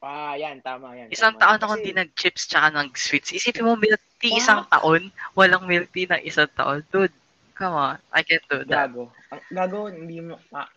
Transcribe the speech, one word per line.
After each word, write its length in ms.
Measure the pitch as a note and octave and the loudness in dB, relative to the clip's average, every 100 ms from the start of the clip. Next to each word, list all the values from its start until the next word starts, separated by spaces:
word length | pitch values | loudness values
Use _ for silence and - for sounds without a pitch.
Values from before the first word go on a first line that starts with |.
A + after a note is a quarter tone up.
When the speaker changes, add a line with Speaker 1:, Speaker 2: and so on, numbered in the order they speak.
Speaker 1:
Ah, 320 | C#3 D3 D3 | -12 -10 -8
yan, 260 | C#3+ D3+ C3+ | -8 -8 -10
tama 380 | B2+ B2+ C3 B2 | -12 -12 -14 -16
yan, 160 | A#2 | -12
Speaker 2:
Isang 240 | - A3 A3 | 2 2 4
Speaker 1:
tama. 80 | G3 | 4
Speaker 2:
taon 80 | G#3+ | 4
akong 200 | G#3+ G#3+ G3 | 0 -4 -4
Speaker 1:
Kasi 20 | |
Speaker 2:
di 60 | |
nag-chips 500 | F#3 F3 - F3+ - - | -4 -6 -2 -4 -4 -2
tsaka 180 | D#3+ D#3 | 2 4
nag-sweets. 560 | D3+ C#3 - - C#3+ - | 2 -4 -4 -2 -4 -4
Isipin 380 | F3+ B3 A#3+ A3+ | -6 -4 0 0
mo, 80 | A3+ | 2
milk 240 | G#3+ G#3+ _ - | 2 0 _ -6
tea 160 | A#3+ | -2
isang 320 | A3+ B3 G#3 F#3+ | 0 4 2 4
Speaker 1:
Fuck. 80 | |
Speaker 2:
taon, 400 | D#3 D#3 E3 F#3+ - - | 2 4 2 0 -16 -4
walang 320 | F#3+ F#3+ F#3 | 4 6 4
milk 300 | F#3 F3 F3+ | 2 0 0
tea 160 | F3+ F3+ | -4 -2
na 80 | F3 | -2
isang 320 | D3+ D#3 D3+ | -2 0 0
taon. 300 | - B2+ C#3+ D#3 | 0 -2 -2 -2
Dude, 240 | F#3+ F#3 _ _ _ _ | 0 0 _ _ _ _
come 240 | - F#3+ D#3 | -8 -4 0
on, 240 | C3+ C#3+ _ | 0 -2 _
I 160 | D#3+ D#3+ | 0 2
can't 160 | D#3+ - | 0 0
do 160 | C3+ C3+ | -4 0
that. 240 | D3 C3+ | 0 -2
Speaker 1:
Gago. 240 | A#2+ A#2+ _ - | -4 -14 _ -20
Ang, 120 | C#3+ - | -18 -10
gago, 320 | F3+ F#3 G3+ G#3 | -4 -4 -4 -10
hindi 300 | E3+ E3 E3 | -12 -14 -14
mo 220 | E3 D#3+ _ | -14 -16 _
ka-, 240 | C#3+ - | -14 -14